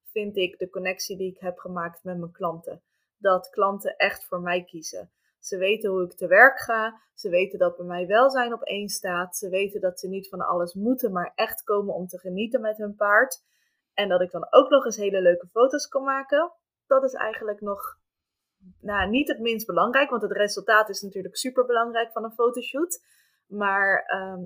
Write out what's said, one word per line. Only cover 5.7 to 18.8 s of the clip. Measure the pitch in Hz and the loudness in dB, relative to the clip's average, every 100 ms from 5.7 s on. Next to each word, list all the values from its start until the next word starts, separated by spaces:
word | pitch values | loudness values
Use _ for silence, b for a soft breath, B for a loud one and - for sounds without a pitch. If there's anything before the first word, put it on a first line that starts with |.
| 214 214 | 0 0
hoe | 190 | 0
ik | 180 | -2
te | - 180 | -4 4
werk | 185 254 269 | 10 10 8
ga. | - 226 220 226 b | -2 -2 -2 -8 b
Ze | - 208 | -10 0
weten | 175 196 196 | 2 2 2
dat | 180 175 | 0 0
bij | 175 | -6
mij | 175 180 | -6 2
welzijn | 208 269 262 240 | 6 6 4 -2
op | 233 | -4
één | - 196 208 | -6 -6 -6
staat. | - 190 175 180 - | -6 -4 -4 -4 -6
Ze | 196 | -4
weten | 185 202 202 | -2 0 0
dat | 180 180 | -4 -4
ze | 185 | -6
niet | 190 190 | -8 -8
van | 185 | -6
alles | - 175 175 | -2 0 -2
moeten, | 190 214 254 233 | -2 -2 0 0
maar | 180 175 | -2 -4
echt | - 220 - | -4 -4 -4
komen | - 208 202 | -2 0 0
om | - 185 | -4 -8
te | 180 | -10
genieten | 190 180 220 233 | -8 -6 -2 -2
met | 220 214 | -2 -6
hun | 208 | -6
paard. | 208 202 208 262 - _ _ _ _ _ | -2 4 4 4 0 _ _ _ _ _
En | - 202 | -4 2
dat | 180 | 2
ik | 180 | 0
dan | 175 160 | -6 2
ook | 247 277 | 4 6
nog | 277 | 4
eens | 247 214 | 2 -4
hele | 202 190 | -2 2
leuke | 175 175 180 | 4 4 0
foto's | 226 262 285 - | 2 2 2 -4
kan | 269 | -4
maken. | 269 269 269 285 339 - _ _ - | -2 -4 -2 0 0 -6 _ _ 0
Dat | 269 | 2
is | 262 | 2
eigenlijk | 254 220 220 220 208 | -2 -6 -6 -8 -6
nog, | 208 202 - - _ _ _ _ _ _ 185 - | -6 -8 -10 -16 _ _ _ _ _ _ -20 -16